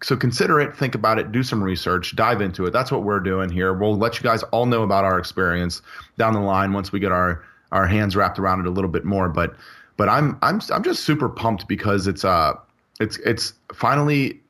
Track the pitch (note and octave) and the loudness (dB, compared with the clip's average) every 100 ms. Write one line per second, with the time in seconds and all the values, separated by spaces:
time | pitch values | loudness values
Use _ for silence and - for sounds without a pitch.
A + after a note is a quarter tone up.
0 | - - B2+ B2 F3+ D3+ C#3 - C3 B2 | -4 0 0 2 2 2 2 -2 -4 0
1 | A2 A2 - A#2 B2+ A2 F#2+ F#2 F2 F2+ | 0 0 0 -4 -2 -2 -2 -2 -2 -2
2 | - - A2+ A2 G2 F2 F2+ A#2+ C3 C3 | -2 0 0 2 -2 -2 -2 0 0 -2
3 | G2+ G2+ F#2+ F#2+ F#2 F2+ F#2+ F#2+ G#2+ G#2 | 0 0 0 -2 -2 0 0 0 0 2
4 | A2+ - A#2+ A2+ - A2+ B2 A#2 G#2 G2 | 0 0 0 0 0 0 2 2 2 2
5 | G2 F#2 E2+ - F2+ F2 F2 - - - | 2 0 -2 -2 0 0 -2 -6 -14 -20
6 | - - A2+ G#2+ G2 F#2+ G2 G2 F2+ G2+ | -12 -2 0 2 2 2 0 -2 -4 -2
7 | F#2+ F#2 F2+ E2 - _ _ F#2+ F2+ G#2+ | 0 2 0 -2 -10 _ _ 0 2 2
8 | G#2 G2+ F#2 - F#2+ F#2 F2+ F#2 F#2+ D#2+ | 2 2 0 0 0 0 -2 -2 -2 -2
9 | F#2+ G2 F2+ D#2+ E2+ - - - - - | -2 0 0 0 -4 -6 -20 -20 -12 -2
10 | G2+ B2+ D3 - C3+ G3+ - - F4+ - | 2 4 2 2 0 0 -2 -2 -2 -2
11 | - D3 B2 - A2+ G2+ - G2+ G#2+ G2+ | 0 0 0 -2 -2 -2 -4 -4 0 0
12 | F#2 F2+ F#2+ F2 D2+ - - _ _ - | 0 0 2 2 2 -2 -12 _ _ -6
13 | A2 - - A2 - - - - A#2 C#3+ | -6 -2 -2 0 -4 -10 -20 -2 0 2
14 | D3 C#3+ C#3 - | 2 2 0 -4